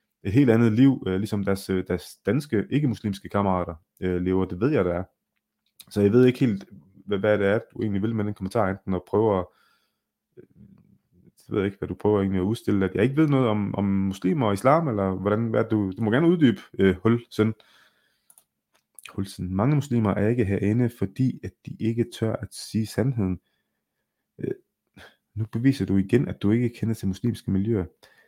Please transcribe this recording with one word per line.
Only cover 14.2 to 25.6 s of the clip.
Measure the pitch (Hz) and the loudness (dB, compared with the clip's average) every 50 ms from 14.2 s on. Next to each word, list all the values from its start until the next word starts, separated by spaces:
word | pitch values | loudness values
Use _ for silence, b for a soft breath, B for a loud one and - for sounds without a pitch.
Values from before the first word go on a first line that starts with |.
| - 185 180 147 120 | -2 0 0 2 2
og | 104 101 | 0 0
islam, | 98 - 131 151 170 170 139 | 2 2 2 2 2 2 0
eller | 110 101 98 95 | -2 0 0 -2
hvordan, | 92 92 95 101 104 113 117 113 | -2 -2 0 0 0 0 0 0
hvad | 113 113 113 | 0 0 0
du, | - 113 107 98 95 92 | 0 0 0 0 -2 -2
du | 104 | -2
må | 113 104 | 0 0
gerne | 113 139 170 165 | 2 4 4 4
uddybe, | 180 165 151 120 98 - - - - - | 4 4 4 4 4 2 -6 -8 0 2
øh, | 98 95 87 - | 4 4 4 4
Hulsen. | - 110 120 120 - - - - 107 113 107 b b b b b b b b b b b b b b b b _ _ _ _ _ _ _ _ _ _ _ _ - - - | 2 0 0 0 -2 -6 -2 0 0 0 0 b b b b b b b b b b b b b b b b _ _ _ _ _ _ _ _ _ _ _ _ -20 -20 -12
Hulsen. | - 98 98 98 - - 95 90 92 | -8 -8 -8 -8 -8 -10 -8 -4 -2
Mange | 95 110 143 151 | 0 2 2 2
muslimer | 143 - - 120 117 107 101 | 0 0 0 0 0 2 2
er | 95 101 101 110 | 2 2 0 0
ikke | 120 123 107 | 2 0 0
herinde, | 92 98 - 98 101 110 123 123 117 - - | 0 0 0 0 0 2 2 0 -2 -2 -4
fordi | 98 95 - - 131 123 - - - | -6 -6 -2 -2 -2 -2 -2 -4 -10
at | 110 - _ - | -14 -14 _ -18
de | - - - | -16 -10 -6
ikke | 113 113 113 117 110 - - | -4 -4 -2 -2 -4 -4 -4
tør | - 113 110 110 | -4 -4 -4 -4
at | - 101 - - | -6 -8 -12 -14
sige | - - - - 110 110 | -16 -12 -6 -4 -4 -4
sandheden. | - - 104 110 139 123 110 95 92 90 - _ _ _ _ _ _ _ _ _ _ _ _ _ _ _ _ _ _ _ - | -4 -2 -2 -2 -2 0 -2 -2 -2 -4 -6 _ _ _ _ _ _ _ _ _ _ _ _ _ _ _ _ _ _ _ -8
Øh, | - - - - _ _ _ _ _ _ _ B B B B B B _ - | -8 -8 -8 -8 _ _ _ _ _ _ _ B B B B B B _ -10
nu | 104 110 - | -10 -8 -6
beviser | - 113 | -4 0